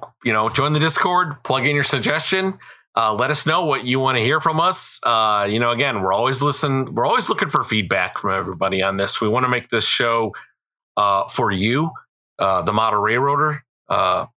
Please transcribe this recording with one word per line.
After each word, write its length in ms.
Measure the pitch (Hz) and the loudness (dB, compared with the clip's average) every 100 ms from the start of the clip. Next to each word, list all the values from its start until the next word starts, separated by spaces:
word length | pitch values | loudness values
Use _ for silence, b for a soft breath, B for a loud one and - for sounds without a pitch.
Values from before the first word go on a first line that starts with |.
| - _ 120 | -16 _ -2
you 80 | |
know, 160 | 110 113 | 0 0
join 240 | 139 143 | 0 0
the 60 | 151 | 2
Discord, 600 | 160 - 180 180 170 143 | 2 2 2 2 0 -4
plug 220 | - 127 135 | -2 0 2
in 100 | 143 | 0
your 80 | 139 | 0
suggestion. 720 | 135 233 156 - 190 190 190 B B B - | 0 0 0 0 0 -2 -6 B B B 0
Uh, 160 | 110 | 0
let 160 | 107 135 | 2 0
us 160 | 147 151 | 0 0
know 200 | 170 160 | 0 0
what 200 | 131 123 | -2 0
you 140 | 131 | 0
wanna 200 | 131 127 | 2 2
hear 220 | 113 156 | 2 2
from 180 | 160 156 | 0 2
us. 400 | 175 175 - - 120 | 2 2 0 0 0
Uh, 420 | 113 110 104 101 | 2 2 0 0
you 100 | 110 | 0
know, 120 | 120 | 0
again, 300 | 120 139 107 | 0 -2 0
we're 100 | 95 | 0
always 300 | 98 127 127 | 0 2 2
listen-, 540 | 143 135 147 135 131 110 | 0 0 0 -2 -2 -2
we're 100 | 135 | 0
always 240 | 247 - | 0 0
looking 180 | - 175 | -2 -2
for 160 | 143 | -2
feedback 540 | - 107 90 95 92 - | 0 -2 0 -2 -2 -4
from 160 | 101 | -4
everybody 480 | 95 92 85 95 95 | -4 -4 -4 -2 0
on 160 | 95 98 | -2 -2
this. 240 | 98 - | -2 0
We 80 | 107 | 0
wanna 180 | 120 127 | 0 0
make 220 | 123 - | -2 -2
this 160 | 113 - | -2 0
show, 480 | - 120 117 110 B B B _ _ _ - | 0 0 0 -2 B B B _ _ _ -2
uh, 300 | 104 98 - | 0 0 -2
for 220 | - 113 | -2 0
you, 400 | 95 107 135 165 B B _ _ - | 0 0 0 -2 B B _ _ -2
uh, 240 | 98 92 | 0 2
the 100 | 85 | 2
Model 260 | 107 110 104 | 0 2 2
Railroader, 640 | 104 120 139 143 151 147 _ _ - | 2 0 0 0 0 -4 _ _ -4
uh, 380 | 101 95 90 - | 0 0 0 -4